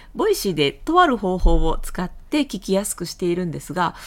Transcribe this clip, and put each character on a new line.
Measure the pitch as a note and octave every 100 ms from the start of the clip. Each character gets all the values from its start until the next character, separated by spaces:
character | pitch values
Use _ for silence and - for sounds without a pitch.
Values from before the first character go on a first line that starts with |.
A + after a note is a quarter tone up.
| - -
ボ | G#4+
イ | F#4+
シ | G3
ー |
で | D#3 C#3+
と | - - F4
あ | F4
る | A#3+
方 | F#3 F#3
法 | - D#3+ D#3+
を | -
使 | - -
っ | F3+
て | - - D4+
聞 | C#4+ F#3+
き | -
や | F#3+
す | G#3
く | - E3+
し | -
て | F3+
い |
る | F3 F3+
ん |
で | C#3+
す | -
が、 | D#3 F3 -